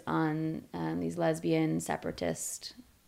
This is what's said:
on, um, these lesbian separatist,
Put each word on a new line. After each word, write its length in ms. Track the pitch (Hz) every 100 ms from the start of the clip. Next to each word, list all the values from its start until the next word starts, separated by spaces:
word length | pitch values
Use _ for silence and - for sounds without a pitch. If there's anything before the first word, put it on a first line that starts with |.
| -
on, 580 | 160 160 156 160 160 -
um, 260 | 170 160 170
these 180 | 170 170
lesbian 640 | 165 160 170 160 160 165
separatist, 920 | - - - - 170 - - - - - - _